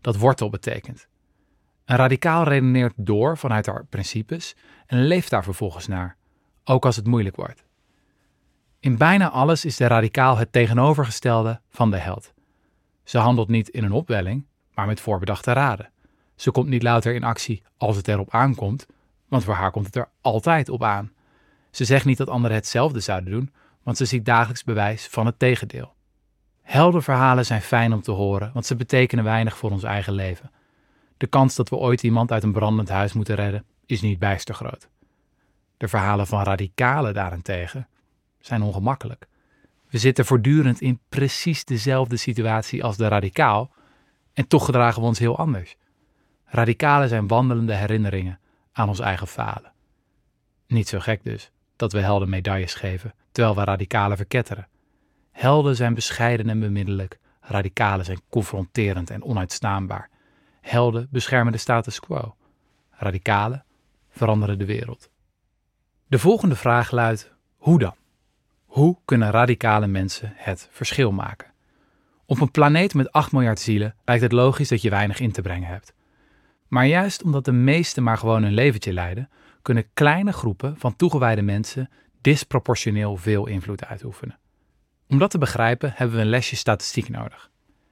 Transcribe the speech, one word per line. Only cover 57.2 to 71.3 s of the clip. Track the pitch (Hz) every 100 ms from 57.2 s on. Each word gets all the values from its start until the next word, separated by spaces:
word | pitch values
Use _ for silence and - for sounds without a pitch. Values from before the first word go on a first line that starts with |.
| _ _
radicalen | - 101 98 - 107 98
zijn | 90 92 _
confronterend | 120 104 98 90 - 101 90 85
en | 101
onuitstaanbaar. | 98 110 90 - 110 98 95 98 - _ _ _ _ _
Helden | - 120 120 117 127
beschermen | 127 - 127 120
de | 113
status | - 117 113 -
quo. | - - 110 - _ _ _ _ _
Radicalen | _ 101 92 - 101 104 135 _ _ _ _ _
veranderen | - 113 107 101 101
de |
wereld. | 98 104 117 120 _ _ _ _ _ _ _ _ _ _ _
De | 135
volgende | 151 220 196 127
vraag | 127 120 120
luidt: | 123 117 110 - _ _ _
hoe | - 165
dan? | 101 - _ _ _ _ _ _ _
Hoe | - 156 180
kunnen | - 123 107
radicale | 107 123 117 117 107 104
mensen | 98 95 - 107
het | - - 92 -
verschil | - 120 - 123
maken? | 98 -